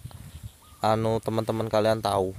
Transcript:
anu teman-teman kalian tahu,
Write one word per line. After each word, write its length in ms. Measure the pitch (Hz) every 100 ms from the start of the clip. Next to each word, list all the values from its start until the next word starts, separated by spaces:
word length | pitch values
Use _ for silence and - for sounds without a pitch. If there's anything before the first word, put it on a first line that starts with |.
| - - - - - - - -
anu 400 | 107 110 110 113
teman-teman 480 | - 110 110 113 113
kalian 320 | 107 110 110
tahu, 320 | 101 101 95